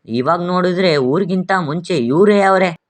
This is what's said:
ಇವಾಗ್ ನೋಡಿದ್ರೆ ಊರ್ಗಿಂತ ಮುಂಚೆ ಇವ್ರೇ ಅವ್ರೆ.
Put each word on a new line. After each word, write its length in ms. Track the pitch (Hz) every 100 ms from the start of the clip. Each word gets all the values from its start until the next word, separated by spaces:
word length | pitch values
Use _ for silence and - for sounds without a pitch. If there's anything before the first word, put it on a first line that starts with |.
| -
ಇವಾಗ್ 360 | 117 127 175
ನೋಡಿದ್ರೆ 540 | 175 180 180 180 185 147
ಊರ್ಗಿಂತ 560 | 127 156 196 185 180 190
ಮುಂಚೆ 360 | 151 165 170 170
ಇವ್ರೇ 460 | 117 151 208 202
ಅವ್ರೆ. 420 | 196 190 185 165